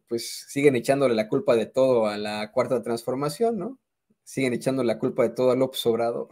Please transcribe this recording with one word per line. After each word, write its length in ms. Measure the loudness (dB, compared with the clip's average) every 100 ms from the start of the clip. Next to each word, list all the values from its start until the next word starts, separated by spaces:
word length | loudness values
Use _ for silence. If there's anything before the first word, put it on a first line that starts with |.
| _
pues, 380 | -8 -6 -12 -10
siguen 260 | 2 4 4
echándole 400 | 2 2 2 2
la 140 | 0
culpa 260 | -2 2 2
de 100 | 2
todo 420 | 2 4 4 2
a 100 | -2
la 340 | -6 -6 -4
Cuarta 320 | -2 0 -2
Transformación, 760 | -2 -4 -4 -4 -4 0 0 0
¿no? 220 | -6 -10 _ _ _ _
Siguen 300 | -10 -2 -2
echando 300 | 0 -2 0
la 160 | 0 0
culpa 240 | -2 0
de 60 | 0
todo 220 | 2 2
a 40 | 2
López 300 | 0 0 0
Obrador. 420 | 0 0 -4 -8